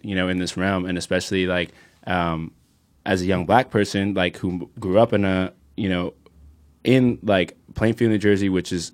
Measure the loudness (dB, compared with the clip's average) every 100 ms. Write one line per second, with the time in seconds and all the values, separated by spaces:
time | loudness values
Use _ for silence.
0 | -6 -2 -2 -2 -4 -2 -2 -2 -2 -6
1 | -2 -4 -2 -2 0 -2 -4 -10 -20 _
2 | -4 -2 -2 -4 -8 -14 _ _ _ _
3 | -2 0 0 0 2 2 2 0 -2 -2
4 | -2 -2 -2 -4 -6 -6 -8 -8 0 4
5 | 4 4 2 0 -2 -6 _ -6 -2 -2
6 | -4 -10 _ _ -20 _ _ _ 2 4
7 | 4 0 0 2 0 -6 -18 -2 -2 2
8 | 2 2 2 2 2 0 -2 -6 -8